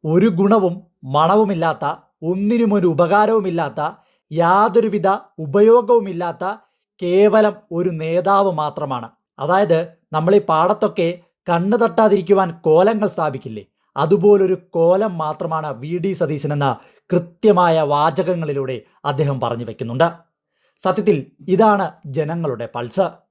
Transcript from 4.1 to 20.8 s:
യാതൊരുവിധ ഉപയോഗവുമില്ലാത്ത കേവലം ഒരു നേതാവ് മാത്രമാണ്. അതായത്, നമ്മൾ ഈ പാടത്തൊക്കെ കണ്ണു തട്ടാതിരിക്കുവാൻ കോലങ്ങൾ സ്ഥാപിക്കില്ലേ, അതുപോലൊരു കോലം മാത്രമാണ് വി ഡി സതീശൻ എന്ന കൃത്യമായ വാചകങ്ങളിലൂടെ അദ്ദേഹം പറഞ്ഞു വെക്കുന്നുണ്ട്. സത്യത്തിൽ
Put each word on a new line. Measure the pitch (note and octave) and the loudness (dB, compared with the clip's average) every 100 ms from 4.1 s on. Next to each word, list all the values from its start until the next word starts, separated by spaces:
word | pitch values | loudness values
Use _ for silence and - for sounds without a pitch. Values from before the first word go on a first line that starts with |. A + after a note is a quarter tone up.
| _ _ | _ _
യാതൊരുവിധ | D#3 E3+ F#3+ A3 G3 A3 G3+ F#3+ G3+ - - | 0 2 4 4 2 0 0 0 -2 -6 -14
ഉപയോഗവുമില്ലാത്ത | D#3 G3 G#3+ A#3+ A3 A#3+ G3 E3+ F3 E3+ F#3 A3 _ _ _ _ | -4 2 6 6 4 0 0 -6 -6 -6 -8 -8 _ _ _ _
കേവലം | F3 F3+ G#3 A3 G#3 G3+ _ | 0 4 4 4 2 -2 _
ഒരു | E3+ F#3 | -4 -4
നേതാവ് | E3 D#3+ E3+ F3+ G3 G3 | -4 -2 -2 2 2 2
മാത്രമാണ്. | D#3+ D3+ D3 D3 B2+ A2+ _ _ - | -2 -6 -6 -6 -8 -10 _ _ -10
അതായത്, | C#3 F#3 G3+ E3 E3 _ _ | -2 0 2 0 -2 _ _
നമ്മൾ | D#3 E3 G3+ | -4 2 2
ഈ | G3+ | 2
പാടത്തൊക്കെ | D#3+ F3 F3 G#3 G#3 E3+ F3 _ _ - | 0 0 0 -4 -2 -4 -4 _ _ -4
കണ്ണു | E3+ F#3+ A3+ | -2 0 0
തട്ടാതിരിക്കുവാൻ | A3+ E3+ A3 G3 E3+ G3 F#3 E3 E3 | 0 0 0 0 2 2 2 -2 2
കോലങ്ങൾ | D#3 G3 A3 G3+ | 4 4 0 -4
സ്ഥാപിക്കില്ലേ, | - D#3 C#3 - G#2+ G2 _ _ - | -2 -6 -6 -12 -14 -16 _ _ -6
അതുപോലൊരു | D#3 G3+ G3 G3+ F#3+ F#3 _ E3+ | 0 2 4 4 2 -2 _ 0
കോലം | E3 F#3 G#3+ F3 | 2 2 0 -4
മാത്രമാണ് | D#3 D#3 E3 D#3+ D3+ A#2 | -6 -6 -6 -6 -6 -10
വി | C#3+ F3 | -8 -6
ഡി | F3+ | -4
സതീശൻ | F3+ E3 D3+ C#3+ | -4 -4 -4 -4
എന്ന | D3 C#3 A#2+ _ _ _ | -2 -2 -4 _ _ _
കൃത്യമായ | F3+ E3+ _ A3 F#3 F3 D#3+ | -4 -4 _ 2 4 4 2
വാചകങ്ങളിലൂടെ | D3 D3 D#3 D3+ E3+ F3 D#3 C#3 C3 B2 _ _ C#3+ | 0 2 0 0 -4 -4 -4 -6 -6 -8 _ _ -6
അദ്ദേഹം | C#3 C#3+ C3 | -2 -2 -2
പറഞ്ഞു | A#2 A#2 A#2 | -4 -4 -8
വെക്കുന്നുണ്ട്. | G#2+ A#2 B2+ E3+ E3+ _ _ _ _ _ | -10 -10 -2 -2 -2 _ _ _ _ _
സത്യത്തിൽ | _ | _